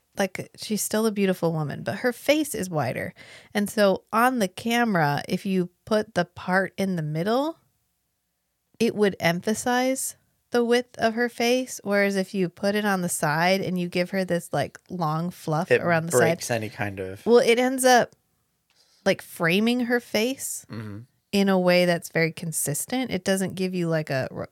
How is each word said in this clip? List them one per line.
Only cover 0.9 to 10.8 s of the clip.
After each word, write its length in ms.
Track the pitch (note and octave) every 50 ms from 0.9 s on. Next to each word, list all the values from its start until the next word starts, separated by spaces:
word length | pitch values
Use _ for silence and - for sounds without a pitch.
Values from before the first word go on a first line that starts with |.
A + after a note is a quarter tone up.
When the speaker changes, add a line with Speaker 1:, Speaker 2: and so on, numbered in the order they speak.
| - G#3+ A3
Speaker 1:
a 60 | A3+
beautiful 420 | G#3 G#3 G3+ F#3+ F#3 - - E3 E3
woman, 300 | D#3 D#3 C#3 C#3 - D#3+
but 140 | - - G3+
her 120 | - B3+
face 420 | A#3+ - - - D4 D#4 D#4 - -
is 140 | - F#3 F#3
wider. 440 | F3 D3+ C3+ A#2+ - - - - - - - - - - - _ -
And 160 | G#3 G#3 G3+
so 340 | - A3 G#3 G3 F#3+ F#3 - _
on 280 | - A3 A#3 B3+ C4 B3
the 80 | G#3 F#3
camera, 720 | - - - A3+ A#3 A#3+ A#3+ A#3 G3+ E3+ D#3 C#3+ C#3+ - - -
if 180 | - F#3 -
you 240 | G3+ F#3+ F#3+ F3 F3+ _ _ _
put 300 | - A3+ G#3+ G#3 - -
the 100 | F3+ F3
part 480 | - _ - - - F3+ F#3+ F#3+ F#3 - -
in 180 | G3 F#3+ F#3 E3+
the 40 | D#3
middle, 560 | D3+ D3+ D#3 E3+ G#3 A3+ C4 C#4+ D#4 D#4+ - _ _ _ _ _ _ _ _ _ _ _ _ _ _ _ _ _ _ _ _ _ _ _ -
it 160 | A3+ A#3 -
would 200 | G3+ G#3 G3 F#3 -
emphasize 960 | - E3+ E3+ F3 - - A3 - - B3+ B3 B3 B3+ C4 C4 C4 - - - _ _ _ _ _ _ _
the 120 | - A#3+ A#3+
width 340 | A3+ A#3+ B3